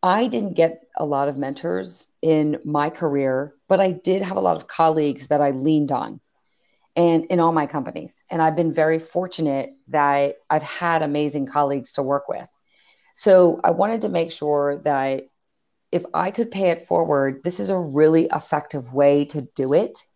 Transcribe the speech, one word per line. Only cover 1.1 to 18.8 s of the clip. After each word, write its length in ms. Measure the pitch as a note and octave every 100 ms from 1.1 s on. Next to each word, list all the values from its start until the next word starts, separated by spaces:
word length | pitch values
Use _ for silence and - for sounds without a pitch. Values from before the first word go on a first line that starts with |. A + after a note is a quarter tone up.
| C#3 C#3+
of 80 | C#3
mentors 680 | C3+ C#3+ E3 F3+ F#3+ - - _
in 380 | D#3+ D#3 D3+ D3+
my 260 | D3 D3 D3+
career, 680 | D#3 E3 C#3+ C3+ C3 D3 _ _
but 120 | F#3+
I 100 | F#3+
did 300 | E3+ - F#3+
have 160 | G3 F#3+
a 40 |
lot 140 | - E3
of 120 | -
colleagues 600 | - D#3+ D#3 D3 C3+ C3+
that 140 | D3
I 100 | C#3+
leaned 400 | C3+ C#3 D#3 C#3+
on 300 | C3 - G#2 _ _ _ _ _ _ _ -
and 300 | E3+ E3 D#3+
in 140 | F3+
all 120 | E3
my 140 | E3 C#3+
companies. 560 | D3+ B2 - - - _
And 120 | E3+
I've 140 | D#3+ D#3
been 180 | E3
very 260 | D#3 D#3 D#3+
fortunate 760 | D#3+ - F#3 - D#3+ C#3 C3 - _
that 460 | D3+ C#3+ C#3+ C#3 - _
I've 140 | D#3
had 380 | D3 - E3+ E3
amazing 460 | D3+ C#3+ D3+ D3 C3+
colleagues 460 | D3 C#3+ C#3 C3
to 100 | -
work 260 | C3+ C#3 C#3
with. 180 | - - _ _ _ _ _ _
So 460 | - - F#3 F3 -
I 80 | -
wanted 300 | E3+ G3+ A3+
to 60 | G#3
make 220 | F3 E3
sure 460 | - D3+ D3 C#3+ C#3+ D3+
that 380 | C#3 C3+ C3+ - _ _ _ _ _ _
if 140 | F3 E3+
I 180 | E3 F3
could 200 | F3 A#3
pay 180 | G3 F#3+
it 160 | E3 -
forward, 560 | E3+ E3 C#3+ C3+ C3+
this 160 | D#3+ F3+
is 100 | G3
a 80 | F#3+
really 500 | E3 C#3 D#3 D#3+ -
effective 600 | - - D3+ - D3